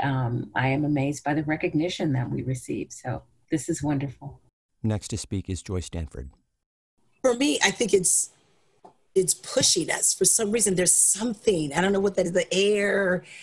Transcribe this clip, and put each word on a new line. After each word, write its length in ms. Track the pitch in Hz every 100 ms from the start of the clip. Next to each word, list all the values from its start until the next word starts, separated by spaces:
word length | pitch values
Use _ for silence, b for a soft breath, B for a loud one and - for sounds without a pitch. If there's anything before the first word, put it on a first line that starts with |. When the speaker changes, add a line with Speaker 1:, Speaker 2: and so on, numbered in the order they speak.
Speaker 1:
um, 500 | 139 131 120 123 -
I 140 | - 131
am 160 | 139
amazed 400 | 147 147 139 143
by 100 | 143
the 80 | 151
recognition 680 | 151 156 175 151 175 - 160
that 180 | 127 123
we 120 | 135
receive. 500 | 127 127 - - -
So 300 | - 127 78 - _ _
this 180 | 160 -
is 140 | 160
wonderful. 580 | 147 139 135 - 143 - _ _ _ _
Speaker 2:
Next 260 | 110 104 -
to 100 | 107
speak 320 | - 98 92
is 120 | 90
Joy 180 | - 90
Stanford. 500 | - 87 76 - 67 - _ _ _ _ _ _ _ _
Speaker 3:
For 140 | 254
me, 240 | 240 294 269
I 80 | 190
think 220 | 190 214
it's, 380 | 196 170 - - _ _ _ _ _ - _ _
it's 200 | - -
pushing 560 | - - 262 - 190 160
us. 240 | - -
For 100 | -
some 280 | 185 - 208
reason, 220 | 233 202
there's 200 | 180 170
something, 760 | - - 190 240 208 226 175 151
I 60 | 147
don't 120 | 190
know 80 | 196
what 140 | 202
that 120 | 190 180
is, 60 |
the 200 | 180 165
air, 680 | 185 202 208 202 196 190 180 B B